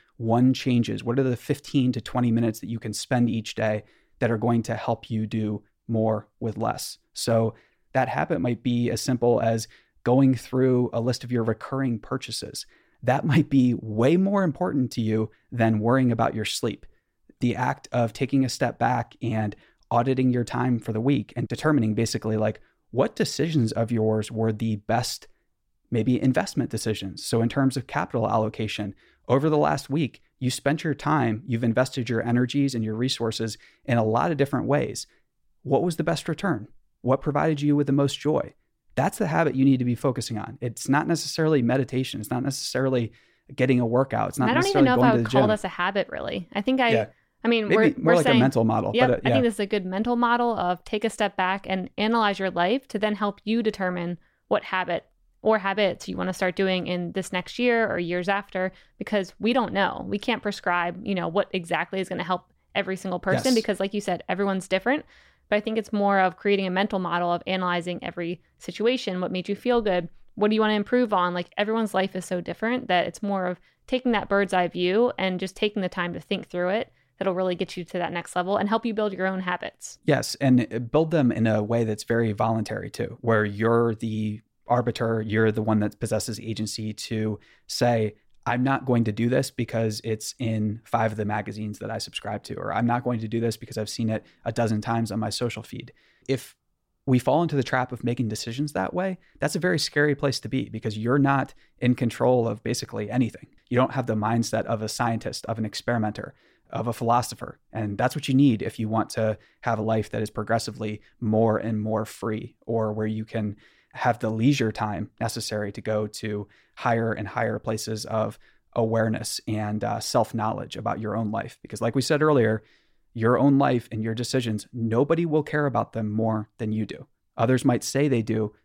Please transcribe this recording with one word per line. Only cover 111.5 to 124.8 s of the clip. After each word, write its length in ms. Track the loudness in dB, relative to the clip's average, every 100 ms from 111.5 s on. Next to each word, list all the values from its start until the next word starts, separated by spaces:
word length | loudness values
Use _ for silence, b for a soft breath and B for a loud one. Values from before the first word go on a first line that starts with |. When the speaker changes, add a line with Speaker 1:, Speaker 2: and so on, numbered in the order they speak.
| 2
Speaker 1:
and 200 | 0 -4
more 260 | -2 -2 -4
free, 500 | -6 -6 -6 -8 -14 -4
or 260 | -2 -2
where 140 | -2 -4
you 180 | -4
can 320 | -6 -4 -4 -6 b b b
have 260 | -2 0 0
the 120 | -2
leisure 400 | 2 4 4 0
time 380 | 0 -4 -4 -8 _
necessary 500 | -6 -6 -6 -4 -4
to 80 | -6
go 280 | -4 -2 -2
to 400 | -6 -6 -6 -8 b b -4
higher 380 | 0 2 2
and 140 | -2 -4
higher 300 | -2 -2 -2
places 440 | -4 -6 -6 -8 -4
of 320 | -2 -2 -6 b b _
awareness 640 | -2 0 2 2 0 -4 -8 -4
and, 360 | -4 -2 -4
uh, 160 | -2 -4
self-knowledge 760 | 0 0 0 -2 -2 -4 -8 -8
about 240 | -6 -4
your 160 | -4 -4
own 160 | -2
life. 280 | -4 -8 -14
Because 200 | -14 -4
like 140 | -2 0
we 60 |
said 200 | 0 2
earlier, 420 | 4 4 4 2 b b b b _
your 240 | 0 2 4
own 200 | 6 6
life 300 | 4 2 -2
and 120 | -6
your 120 | -4 -4
decisions, 520 | -2 -2 -2 -4 -6
nobody 520 | -6